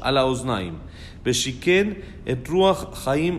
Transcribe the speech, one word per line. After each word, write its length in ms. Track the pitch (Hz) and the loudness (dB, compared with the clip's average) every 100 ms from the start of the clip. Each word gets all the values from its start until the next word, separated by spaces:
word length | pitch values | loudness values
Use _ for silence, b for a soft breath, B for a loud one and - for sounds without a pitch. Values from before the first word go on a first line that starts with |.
על 160 | 127 139 | 0 4
האוזניים, 560 | 131 127 127 107 90 80 - B B B - | 4 2 -2 -2 -4 -8 -12 B B B -2
ושיכן 600 | 123 131 123 180 185 208 202 B B - | 0 -2 -2 2 4 2 -2 B B -4
את 180 | 123 123 | -4 0
רוח 380 | 175 190 185 - | 4 6 4 -2
חיים 440 | - 131 143 170 | -6 -2 0 2